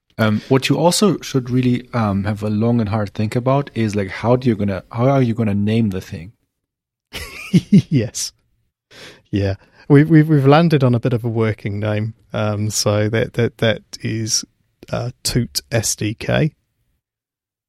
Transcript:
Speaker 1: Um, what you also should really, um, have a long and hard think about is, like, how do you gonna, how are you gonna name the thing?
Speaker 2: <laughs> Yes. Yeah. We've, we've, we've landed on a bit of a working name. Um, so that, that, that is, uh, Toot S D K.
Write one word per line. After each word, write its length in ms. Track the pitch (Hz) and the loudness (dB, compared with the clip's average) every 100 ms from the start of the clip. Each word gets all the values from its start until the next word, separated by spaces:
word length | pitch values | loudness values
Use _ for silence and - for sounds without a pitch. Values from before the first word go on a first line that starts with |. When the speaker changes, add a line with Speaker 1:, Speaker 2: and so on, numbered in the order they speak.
| _ - | _ -2
Speaker 1:
Um, 240 | 110 107 - | 0 0 2
what 180 | 135 - | 2 2
you 80 | 143 | 2
also 420 | 165 175 208 151 | 2 2 2 0
should 280 | - 135 123 | -4 -4 -2
really, 400 | 123 123 123 - | 0 0 -2 -4
um, 320 | 120 107 98 101 | -4 -2 -2 -2
have 180 | 104 | -4
a 60 | 107 | -4
long 300 | 107 117 120 | -2 0 0
and 80 | 104 | 0
hard 240 | 110 101 | -2 -4
think 220 | - 107 123 | -4 -4 -2
about 340 | 123 135 139 | 0 0 -2
is, 220 | - 110 101 | -4 -2 -2
like, 140 | 98 | -4
how 260 | - 113 127 | -4 0 2
do 120 | 127 | 2
you 60 | 104 | 0
gonna, 280 | 101 95 - | -2 -4 -8
how 160 | 117 127 | -2 0
are 140 | 139 | 2
you 120 | 123 | 2
gonna 220 | 110 110 101 | 0 -2 0
name 340 | 101 110 113 | 0 0 0
the 120 | 95 | -4
thing? 320 | - 95 85 - _ _ _ _ _ _ _ | -10 -14 -16 -20 _ _ _ _ _ _ _
Speaker 2:
<laughs> 100 | - - - - | -16 -16 -16 -2
Yes. 800 | 185 - 196 - 139 104 - - - _ _ _ _ _ - - - _ | 0 4 4 4 0 -2 -6 -12 -14 _ _ _ _ _ -20 -20 -20 _
Yeah. 260 | 101 98 98 _ _ - | -2 -2 -4 _ _ 4
We've, 200 | 143 156 | 4 6
we've, 180 | 160 156 | 4 6
we've 180 | 151 135 | 4 6
landed 360 | 147 170 151 | 6 4 4
on 120 | 127 120 | 2 2
a 40 | |
bit 120 | 131 | 0
of 100 | 120 120 | -2 -2
a 40 | |
working 500 | 113 110 101 113 101 | -2 -2 -2 -6 -6
name. 340 | 107 104 110 - _ | -4 -2 -4 -8 _
Um, 360 | 113 107 104 107 | -6 -4 -2 -4
so 400 | - - 104 107 | -2 0 0 0
that, 240 | 113 - | 0 -2
that, 240 | - 117 - | -2 -2 0
that 240 | 113 - - - | 0 -2 -6 -12
is, 440 | 117 113 110 - - _ _ _ - | -8 -6 -4 -6 -6 _ _ _ -10
uh, 200 | 117 120 - | -8 -8 -8
Toot 380 | - - 117 - - | -4 -2 -4 -6 -4
S 240 | 117 - - | -4 -4 -4
D 180 | 107 | -6
K. 400 | 113 - 120 151 - _ _ _ _ _ _ _ _ _ _ | -6 -4 0 -2 -4 _ _ _ _ _ _ _ _ _ _